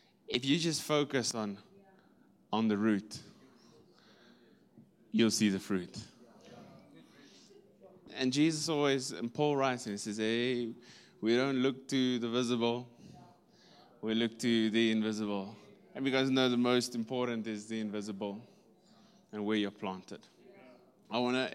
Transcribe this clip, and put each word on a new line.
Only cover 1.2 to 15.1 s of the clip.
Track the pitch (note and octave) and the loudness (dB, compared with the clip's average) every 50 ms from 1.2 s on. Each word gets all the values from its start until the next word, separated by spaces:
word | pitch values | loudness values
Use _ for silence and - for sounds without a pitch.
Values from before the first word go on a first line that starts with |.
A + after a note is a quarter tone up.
| A2+ - - | -2 -2 -4
on, | A#2 G#2+ G#2 G2 G2 - - - - - - - - - _ _ _ _ _ _ _ _ _ - | -4 -6 -6 -8 -10 -14 -20 -20 -20 -20 -20 -20 -20 -20 _ _ _ _ _ _ _ _ _ -2
on | G#2+ A2+ A2 | 0 2 2
the | G#2 | 2
root, | G2+ G#2+ A2 G#2+ G2 - - - - - - - - - - - - - - - - - - _ _ _ - - - - - - - - - - _ _ _ _ - - - _ _ _ _ - | 2 4 2 2 2 0 -6 -12 -16 -18 -18 -20 -20 -20 -20 -20 -20 -20 -20 -20 -20 -20 -20 _ _ _ -20 -20 -20 -20 -20 -20 -20 -20 -20 -20 _ _ _ _ -20 -20 -20 _ _ _ _ 2
you'll | A2 A2+ A2 | 4 4 4
see | G#2 - A2 G#2 | 4 4 4 2
the | F#2+ F#2 | 2 2
fruit. | - - G2+ F#2 F2+ E2+ - - A2 - - - - - - - - - - - - - - - - - C#4 C4 B3+ - - - - - - - - - - - - - _ _ - - - - - - - | -2 -2 -2 -2 -2 -4 -10 -14 -16 -16 -18 -20 -20 -20 -20 -20 -20 -20 -20 -20 -20 -20 -20 -20 -20 -20 -20 -20 -20 -20 -20 -20 -20 -20 -20 -20 -20 -20 -20 -20 -20 -20 _ _ -20 -20 -20 -20 -20 -14 -6
And | A#2+ C3 B2+ B2+ | -2 -2 0 2
Jesus | C#3+ D3+ E3 D#3+ D3+ D3 - | 4 2 2 2 0 -2 -2
always, | D#3+ D3 D3 C#3 C3+ C3+ C3 C3 B2+ | 0 2 2 2 2 2 0 -4 -6
and | - A#2 A#2 - | -6 -6 -6 -2
Paul | - D3+ D3 D3 | 0 0 2 2
writes | C#3 C3+ C3+ B2 A#2+ - | 2 2 0 0 -2 -4
and | A2+ G2+ | -6 -6
he | G2+ | -6
says, | - A2+ G#2 A2 | -6 -6 -4 -2
"Hey, | A2 A2 A2+ A#2 A#2+ B2+ B2+ A#2+ A#2+ A2+ - - - - - - - - - - - | -2 0 0 0 0 0 0 -2 -4 -4 -8 -10 -16 -20 -20 -20 -20 -20 -12 -4 0
we | A2 A#2 | 2 4
don't | B2 C3 C#3 C3+ B2+ B2+ | 4 4 2 2 2 2
look | C3+ B2 C3 - - | 0 0 -2 -4 -2
to | C3+ C3+ B2+ B2+ B2+ A#2+ | 0 2 2 2 0 0
the | A#2 A#2 | -2 -2
visible, | A2+ B2 B2+ A#2+ B2 A#2 A#2 A#2 A#2 B2 B2+ B2 - - - - - - - - - - _ _ _ _ - - - - - - - - - | 0 0 0 0 0 2 2 2 0 -2 -4 -8 -16 -20 -20 -20 -20 -20 -20 -20 -20 -20 _ _ _ _ -20 -20 -20 -20 -20 -20 -16 -8 -4
we | A2 A2 | 0 0
look | A2+ A#2 A#2 A2+ - | 2 2 0 -2 -2
to | - A#2+ A#2 A2+ A2 A2 | 0 2 4 4 4 4
the | G#2 A2+ A#2 A2 | 4 4 4 4
invisible." | A2 A2 A2 A2 | 4 2 2 0